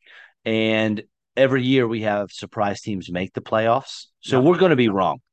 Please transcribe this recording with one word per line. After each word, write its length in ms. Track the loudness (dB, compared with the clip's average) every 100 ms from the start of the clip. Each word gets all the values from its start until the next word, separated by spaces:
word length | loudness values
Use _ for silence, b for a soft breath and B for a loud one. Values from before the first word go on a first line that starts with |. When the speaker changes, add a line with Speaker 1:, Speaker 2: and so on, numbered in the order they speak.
| B B B B
Speaker 1:
And 580 | -4 -2 0 0 0 -4 -8 _ _ 0
every 280 | 2 2
year 240 | 2 2 0
we 140 | -2
have 280 | -2 -2 -4
surprise 500 | -10 -12 -4 -4 -4
teams 300 | -8 -8 -6
make 220 | -8 -6
the 80 | -8
playoffs. 680 | -4 0 2 0 -2 -18 -20 _
So 200 | -2 2
Speaker 2:
Yeah. 60 | 4
Speaker 1:
we're 120 | 4
gonna 180 | 4 4
be 120 | 2
wrong. 300 | 2 -2 -4 _